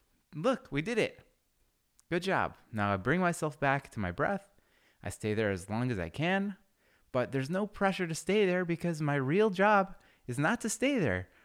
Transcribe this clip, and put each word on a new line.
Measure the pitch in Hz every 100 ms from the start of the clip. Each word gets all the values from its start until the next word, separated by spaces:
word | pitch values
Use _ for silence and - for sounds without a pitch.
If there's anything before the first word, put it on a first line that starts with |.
| _ _ _ 151
Look, | 226 247 -
we | 143
did | 180 226
it. | 151 - _ _ _ _ _ _ _ _ _
Good | 170
job." | 190 147 90 - -
Now | 110 101
I | 98
bring | 110 175
myself | 175 165 151 -
back | 139 139 -
to | 117
my | 90
breath. | 87 170 196 - _ _ _ _ _
I | 104
stay | - 107
there | 107 107
as | 95 98
long | 110 127
as | 101
I | 85
can, | - 180 196 202 190 _ _ _ _ _
but | 123 120
there's | 135 135
no | 185 208
pressure | - 196 190 170
to | 156
stay | - 214 190
there | 180 170
because | 165 175 156
my | 147 143
real | 131 185 220
job | 180 208 202 190 - - _ -
is | 123
not | 156 233
to | 220
stay | - 262 269
there. | 131 90 90 _